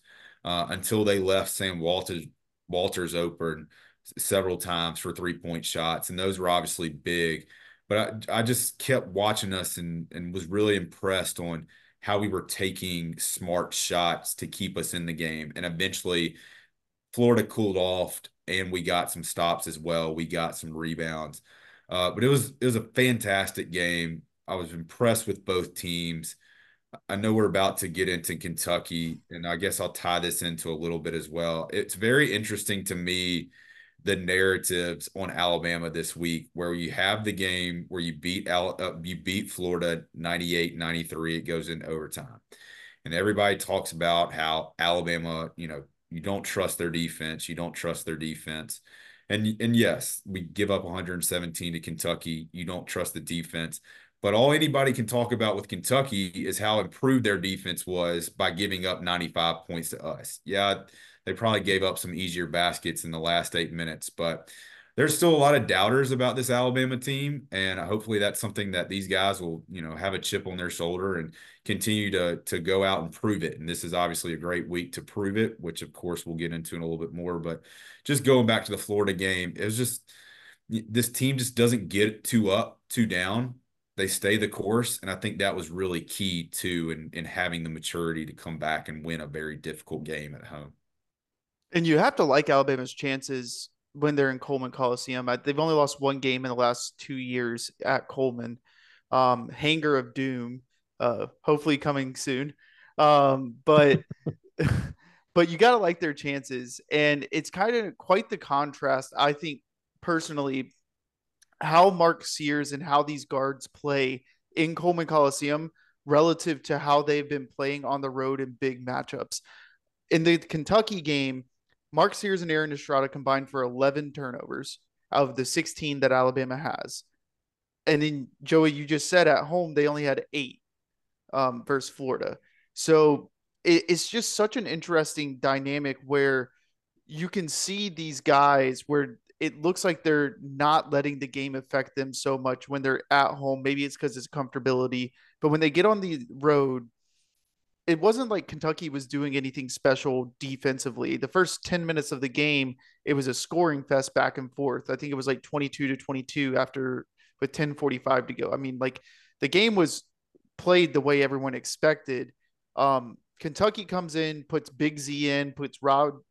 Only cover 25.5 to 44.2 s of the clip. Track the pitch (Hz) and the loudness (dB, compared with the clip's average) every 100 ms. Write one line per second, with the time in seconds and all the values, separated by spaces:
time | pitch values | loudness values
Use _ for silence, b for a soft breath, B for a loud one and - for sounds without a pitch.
25.5 | 92 87 - 90 85 85 82 80 - b | -2 -2 -6 -4 -2 -2 -6 -8 -14 b
26.5 | b b b b - - 98 110 110 104 | b b b b -14 -6 0 2 4 4
27.5 | 92 95 - 92 82 92 87 82 82 90 | 4 2 0 -4 0 0 0 -4 -6 -6
28.5 | 80 - 87 - 85 82 82 - 85 85 | -6 -2 -2 -2 -4 -4 -8 -12 -10 -6
29.5 | 85 95 - 90 - 87 87 85 82 87 | -2 -2 -2 -4 -4 -2 0 0 -2 -4
30.5 | 82 85 78 85 85 80 80 76 80 85 | -6 -6 -4 -4 -4 -4 -6 -6 -4 -2
31.5 | 82 80 101 104 90 110 135 139 104 107 | -4 -4 -4 -4 -2 4 4 4 0 -2
32.5 | 104 - 98 95 90 87 92 90 87 82 | -4 -2 -4 -4 -4 -2 -2 0 -2 -4
33.5 | b b b b b 101 95 90 92 95 | b b b b b -2 -2 2 2 4
34.5 | 92 - 90 87 78 - - 92 - 87 | 2 0 -2 -2 -6 -10 -10 -6 -2 0
35.5 | 85 85 85 82 82 80 80 85 82 80 | 0 0 -2 -4 -4 -6 -4 -2 -2 -6
36.5 | 85 87 85 82 73 95 110 107 87 92 | -6 -4 -4 -4 0 0 0 -2 -2 -2
37.5 | 90 87 85 85 92 85 76 87 92 - | -2 -2 -6 -8 -6 -6 -6 -4 -4 0
38.5 | 87 90 - 92 85 85 87 92 95 - | 0 0 -4 -6 -6 -8 -8 -4 -4 -4
39.5 | - 90 87 85 82 - - 85 87 85 | -6 -2 0 -2 -2 -8 -10 -4 -4 0
40.5 | 85 85 78 82 85 82 80 82 82 - | 0 0 -2 -4 -4 -4 -6 -4 -4 -4
41.5 | 82 80 80 - 80 78 - 69 57 _ | -6 -6 -8 -8 -8 -8 -12 -14 -18 _
42.5 | B B B B B - 85 101 101 101 | B B B B B -6 0 2 4 2
43.5 | 98 - 95 - 82 85 85 | 2 0 -2 -2 -2 2 2